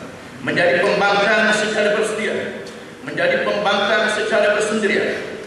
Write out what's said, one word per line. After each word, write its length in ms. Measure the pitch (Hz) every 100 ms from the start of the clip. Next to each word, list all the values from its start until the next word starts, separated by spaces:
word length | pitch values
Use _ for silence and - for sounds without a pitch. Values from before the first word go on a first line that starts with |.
| - - - - 143
menjadi 320 | 170 175 175
pembangkang 720 | 196 190 202 202 208 220 214
secara 400 | 214 214 214 208
bersedia, 680 | 214 214 214 - - - - - - - -
menjadi 400 | 135 156 175 208
pembangkang 640 | - 202 196 202 208 220 214 214
secara 400 | - 208 208 208
bersendirian 720 | 214 220 208 190 - - - -